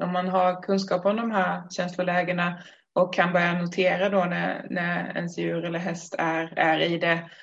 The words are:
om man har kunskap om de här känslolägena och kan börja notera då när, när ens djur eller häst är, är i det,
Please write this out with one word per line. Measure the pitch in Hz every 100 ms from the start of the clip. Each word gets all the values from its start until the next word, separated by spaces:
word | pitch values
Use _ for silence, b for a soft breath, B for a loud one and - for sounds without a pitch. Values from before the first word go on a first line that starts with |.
om | 175
man | 180 185
har | 185 180 180
kunskap | - 196 196 180 196
om | 220
de | 233
här | 208 180 180 -
känslolägena | - 180 - 180 175 175 180 175 175 B B _
och | 175 180
kan | - 175
börja | 175 175 175
notera | 175 190 185 175 196
då | 196
när, | 175 170 175 - -
när | 180 175 175 - -
ens | 170 170
djur | 170 170
eller | 170 170
häst | 175 170 - -
är, | 170 165 160 -
är | 160 156
i | 165 170
det, | 170 170 170 B